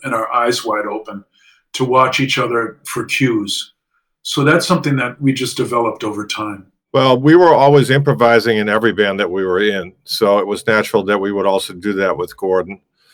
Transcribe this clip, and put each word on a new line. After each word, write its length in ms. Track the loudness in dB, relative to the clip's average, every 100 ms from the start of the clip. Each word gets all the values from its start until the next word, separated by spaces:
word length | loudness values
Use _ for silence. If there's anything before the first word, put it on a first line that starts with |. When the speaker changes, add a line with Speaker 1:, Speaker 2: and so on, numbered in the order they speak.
Speaker 1:
and 120 | -8
our 160 | -6 -4
eyes 320 | -2 -2 -2
wide 220 | -4 -4 -6
open 380 | -8 -10 -16 -20 _ _ _ _
to 100 | -6
watch 340 | 0 2 2 0
each 200 | -2 -2
other 420 | -2 -2 -4 -10
for 200 | -10 -10
cues. 680 | -6 -2 0 0 -4 -8 -10 _ _ _ _ _
So 220 | -8 0
that's 220 | 2 2 2
something 300 | 0 0 -2
that 240 | -4 -2
we 120 | -2
just 240 | 0 -4 -4
developed 480 | -2 -2 -2 -4
over 220 | -8 -8 -8
time. 440 | -8 -8 -12 -18 _ _
Speaker 2:
Well, 280 | 0 2 4
we 140 | 4
were 200 | 6 6
always 360 | 6 6 6 4
improvising 680 | 2 2 2 4 4 4 0
in 100 | 0
every 240 | 2 2
band 260 | 2 0 0
that 120 | -2
we 140 | -2
were 160 | 0 0
in, 340 | 0 -2 -8 -16
so 340 | -12 -2 2 2
it 80 | 0
was 200 | -4 0
natural 360 | 0 2 -2
that 140 | 0 -2
we 140 | -2
would 140 | -2 0
also 260 | -2 -4
do 200 | -6 -4
that 220 | -2 -2 -2
with 200 | -8 -6
Gordon. 440 | -2 -2 -2 -12 _ _ _